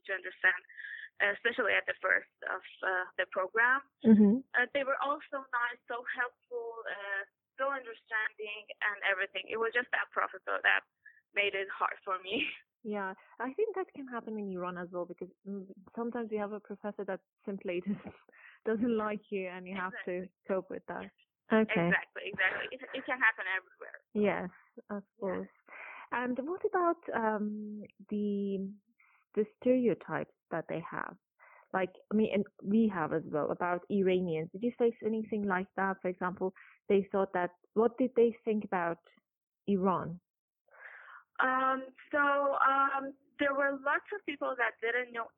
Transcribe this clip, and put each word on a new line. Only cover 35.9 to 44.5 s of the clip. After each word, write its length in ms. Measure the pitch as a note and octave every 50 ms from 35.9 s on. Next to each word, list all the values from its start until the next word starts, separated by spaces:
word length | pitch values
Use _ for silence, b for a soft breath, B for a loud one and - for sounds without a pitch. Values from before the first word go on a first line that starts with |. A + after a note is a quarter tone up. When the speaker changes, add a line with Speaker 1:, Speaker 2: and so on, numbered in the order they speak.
| F#3+ - -
Speaker 2:
For 60 | F#3
example, 440 | F3+ - F#3 F3+ F3+ - F#3 F#3 B B B B B B B
they 200 | - G3+ G3+ G3 G3
thought 220 | - G3 G3 G3 -
that, 160 | F3+ F3 F3 - _ _ _ -
what 240 | G#3 A3+ A#3+ A#3
did 140 | - C4 B3 -
they 200 | A#3+ A#3 A#3 A3 - -
think 180 | A3+ G#3+ G#3+ G3+
about 360 | - G3+ F3+ E3+ E3+ E3+ - _ _ _ _ _ _ _ _ _ _ _ _ -
Iran? 520 | - G3+ F#3 F#3 G3 F3 D3+ - E3 E3+ F3+ _ _ _ _ _ _ _ _ _ B B B B B B B B B B B B B _ - -
Speaker 1:
Um, 400 | C4 C4 C4 C4 C4 C4+ C4 C4 C4 - - - - -
so, 400 | D4 C#4+ C#4+ C#4 C#4+ C#4+ C#4 C#4 - -
um, 480 | C4+ C4+ C#4 C#4 C#4 C#4 C#4 C4+ C4+ C4+ _ _ _ _ - D4
there 80 | C#4+
were 240 | C#4 C#4 C#4+ C#4 C#4 C4+ C4+
lots 240 | C#4+ D4+ F4+ - - G#4+
of 80 | G4+ -
people 320 | - C#4+ - C#4+ C4